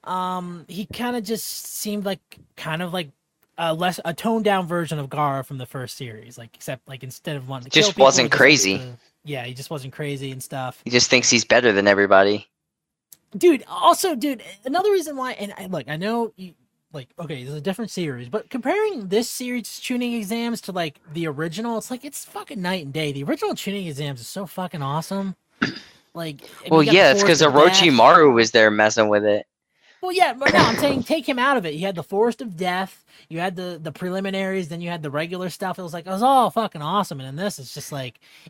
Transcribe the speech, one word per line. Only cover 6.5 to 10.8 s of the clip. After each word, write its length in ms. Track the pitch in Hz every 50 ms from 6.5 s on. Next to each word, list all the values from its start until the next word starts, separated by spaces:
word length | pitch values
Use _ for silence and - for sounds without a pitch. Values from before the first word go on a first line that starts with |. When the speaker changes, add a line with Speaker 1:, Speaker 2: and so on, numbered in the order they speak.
| _
Speaker 1:
except, 340 | _ - - 139 123 _ -
like, 140 | 139 127 135
instead 340 | 127 127 - _ - 151
of 120 | 143 127 127
wanting 180 | 135 131 120
to 40 | -
Speaker 2:
Just 180 | - 156 147 202
Speaker 1:
kill 40 | 190
people, 120 | - 131
Speaker 2:
wasn't 200 | 135 - 135 127
Speaker 1:
he 20 | 113
just 80 | - 117
Speaker 2:
crazy. 340 | 131 135 151 131 95 98 95 -
Speaker 1:
wanted 140 | 127 127 120
to, 60 | - _ _ _ _ _
yeah, 200 | 151 147 131 120
he 100 | 123 127
just 160 | 123 135 -
wasn't 220 | 165 147 131 135 127
crazy 400 | - 151 143 143 135 135 135 131
and 100 | 131 -
stuff. 380 | - - 135 131 127 - -